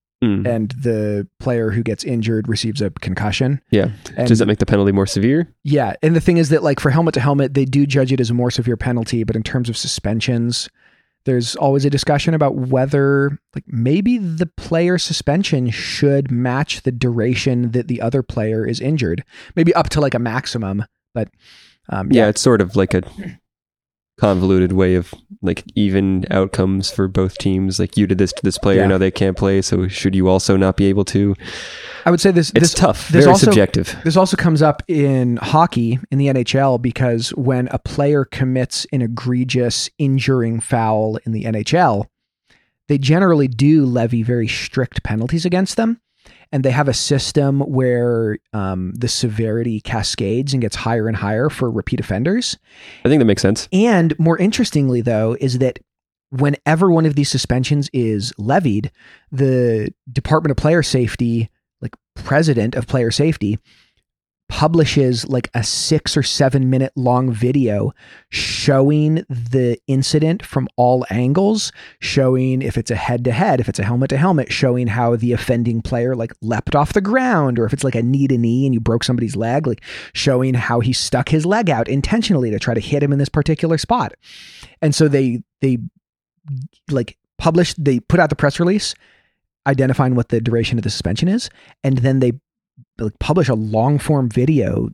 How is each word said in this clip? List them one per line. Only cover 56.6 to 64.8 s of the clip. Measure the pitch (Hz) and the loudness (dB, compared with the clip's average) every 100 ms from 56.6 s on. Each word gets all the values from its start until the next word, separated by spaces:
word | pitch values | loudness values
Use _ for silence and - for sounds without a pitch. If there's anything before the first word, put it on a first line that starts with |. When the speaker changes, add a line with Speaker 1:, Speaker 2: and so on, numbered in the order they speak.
| - 160 190 | 0 2 4
Speaker 2:
one | 165 160 | 4 4
of | |
these | 143 143 | 2 0
suspensions | 135 - 127 127 147 139 | -2 -2 -2 0 0 -2
is | 135 117 104 113 - | -2 -2 -2 -4 -6
levied, | 104 156 160 101 107 - - - _ | -2 0 2 -2 -4 -10 -20 -20 _
the | 131 135 127 120 113 107 - - | -2 0 2 0 0 -4 -10 -10
Department | 120 - 156 151 | -6 0 0 2
of | 131 | 0
Player | 151 170 | 2 2
Safety, | 143 135 120 - 120 117 113 _ _ _ | 2 0 -2 -2 -2 -2 -4 _ _ _
like, | 123 - _ - | -14 -14 _ -16
president | - 139 165 120 110 | -2 0 2 2 0
of | 127 117 | -2 -2
player | 135 117 | -2 0
safety, | - 151 - 104 107 _ _ _ _ _ _ _ _ - | 0 0 0 -2 -4 _ _ _ _ _ _ _ _ -14
publishes, | - 156 165 | -2 2 2